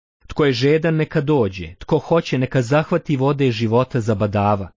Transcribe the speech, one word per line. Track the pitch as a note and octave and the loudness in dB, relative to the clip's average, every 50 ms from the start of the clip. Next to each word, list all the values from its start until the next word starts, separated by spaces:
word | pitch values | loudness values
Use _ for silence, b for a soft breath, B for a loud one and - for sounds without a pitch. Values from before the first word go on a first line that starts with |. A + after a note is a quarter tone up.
| _ _ _ _ - | _ _ _ _ -18
Tko | - - - D3+ | -8 -2 0 2
je | C#3 | 2
žedan, | B2+ A2+ B2+ C#3+ D#3 D#3 D#3 E3+ D#3+ | 2 2 2 2 2 2 2 0 0
neka | D#3 D#3 - - D#3+ | 0 -2 0 -2 -2
dođe. | C#3+ C#3+ D3+ C#3 A2+ G2 F#2+ F#2+ E2+ D#2+ F2+ - | 0 2 2 2 2 0 -2 -6 -12 -12 -14 -16
Tko | - - D#3+ C#3+ | -4 -2 -2 -2
hoće, | - - E3+ E3+ - - - B2+ | 0 0 0 0 0 0 -2 -2
neka | C3 - - C3+ | -2 0 0 -2
zahvati | B2 A2+ C#3+ D3+ D#3+ - F3+ E3 - - D3+ | 0 2 0 0 2 0 -2 -2 -2 -2 -2
vode | B2+ C3 C#3 C#3+ C#3 C#3 B2+ | 0 0 0 0 2 0 0
života | A2+ G#2+ A#2 A2 A2 A#2+ B2+ - - B2+ | 0 0 0 2 2 2 2 0 -2 -2
za | G#2 A2+ A2 | -2 -2 0
badava. | G2 G#2+ G2+ G2 G#2 G2+ G#2 G#2 G2 F#2+ F2 - | 0 -2 0 0 0 2 2 0 0 -4 -10 -16